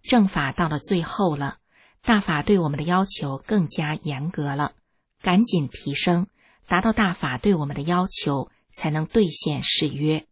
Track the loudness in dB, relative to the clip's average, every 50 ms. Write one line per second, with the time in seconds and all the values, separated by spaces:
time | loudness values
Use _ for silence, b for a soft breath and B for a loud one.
0 | 2 4 4 4 4 4 2 -2 -2 -2 -2 -2 -2 -2 -2 -2 0 0 0 0
1 | 0 -4 -2 0 0 0 0 -2 -4 -8 -8 _ b b b b b b b b
2 | _ 2 2 2 2 0 -2 0 2 4 4 4 4 0 -2 -2 -2 0 2 2
3 | 2 0 -2 -2 -2 -6 -6 -8 -4 0 2 2 2 0 -2 -4 -4 -4 -6 -6
4 | -6 -6 -6 -4 -6 -6 -6 -4 -4 -4 -2 -4 -4 -6 _ _ _ _ _ _
5 | _ _ _ _ -2 2 4 4 4 4 2 0 -2 -2 -8 -10 -8 -6 -4 0
6 | 0 2 2 2 0 b b b b b b b b -2 -2 0 2 0 2 2
7 | 0 0 0 -4 -4 -4 -4 -2 2 2 2 2 0 -4 -6 -6 -2 0 0 0
8 | 0 0 0 0 0 0 -2 -2 -4 b b b b b -10 -6 -4 -2 -2 -2
9 | -4 2 2 2 2 2 0 -2 -2 -2 -2 -2 -2 0 0 0 0 -2 -2 -2
10 | 0 0 0 0 -4 _